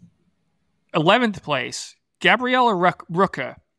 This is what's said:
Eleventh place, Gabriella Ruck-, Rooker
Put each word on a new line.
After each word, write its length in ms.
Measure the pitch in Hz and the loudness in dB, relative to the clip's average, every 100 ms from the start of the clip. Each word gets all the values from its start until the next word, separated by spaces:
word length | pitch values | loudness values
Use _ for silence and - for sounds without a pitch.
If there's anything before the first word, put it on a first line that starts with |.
| 175 _ _ _ _ _ _ _ _ | -20 _ _ _ _ _ _ _ _
Eleventh 480 | 175 156 226 240 190 | 0 2 4 2 -4
place, 540 | - 139 123 131 - - _ _ | -6 -6 -6 -10 -14 -20 _ _
Gabriella 540 | 175 214 247 254 240 | 0 2 2 2 2
Ruck-, 320 | 190 180 170 - | 2 0 -2 -4
Rooker 460 | 165 190 - 123 - _ | -2 0 -2 -10 -12 _